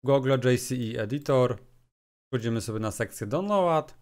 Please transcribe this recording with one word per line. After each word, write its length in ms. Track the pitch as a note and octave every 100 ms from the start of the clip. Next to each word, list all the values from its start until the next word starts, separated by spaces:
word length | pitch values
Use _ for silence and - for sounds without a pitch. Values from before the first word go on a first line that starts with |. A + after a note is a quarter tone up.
Google 260 | B2 C#3 C3
J 300 | C3+ B2 B2
C 140 | -
E 280 | B2+ A2+ A#2
Editor. 560 | G#2+ C#3+ C#3+ C3+ B2 A2 - _ _ _ _ _ _
Wchodzimy 320 | B2+ A#2 A2+
sobie 180 | G#2+ A2
na 120 | A2
sekcję 360 | G2+ A2 - G#2
Download. 680 | C#3+ G3+ G#3 F3+ D#3 D3+ -